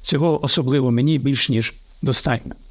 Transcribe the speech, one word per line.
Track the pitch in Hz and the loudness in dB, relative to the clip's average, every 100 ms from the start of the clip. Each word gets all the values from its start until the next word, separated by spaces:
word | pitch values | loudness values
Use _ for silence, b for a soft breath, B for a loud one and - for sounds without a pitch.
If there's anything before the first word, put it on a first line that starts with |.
"Цього | - 147 165 151 | -2 0 2 0
особливо | 139 - 127 139 127 | 0 0 2 2 2
мені | 120 143 156 | 2 2 2
більш | 139 131 - | 0 0 0
ніж | 113 110 - - - | 0 -2 -8 -20 -6
достатньо". | - 127 - 113 127 - - | -2 0 -2 -4 -6 -16 -20